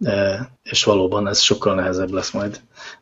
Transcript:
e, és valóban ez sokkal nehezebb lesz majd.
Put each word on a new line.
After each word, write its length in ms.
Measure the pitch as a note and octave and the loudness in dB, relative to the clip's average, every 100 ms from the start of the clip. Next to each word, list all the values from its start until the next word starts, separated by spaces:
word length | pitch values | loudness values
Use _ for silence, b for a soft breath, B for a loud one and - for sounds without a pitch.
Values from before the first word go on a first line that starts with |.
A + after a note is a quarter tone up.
e, 480 | D3+ G2+ G2 G2 C3 _ | -2 2 2 0 -6 _
és 200 | - G2 | -4 0
valóban 440 | - G2+ F#2 G2+ G2+ | 4 4 4 0 0
ez 120 | - | 2
sokkal 360 | - G#2 G#2 F#2+ | 2 2 0 0
nehezebb 360 | F#2 F#2 F#2 | 0 -2 -2
lesz 200 | G2 - | -2 -4
majd. 280 | - G2+ G#2 - B B B | -4 -6 -8 -18 B B B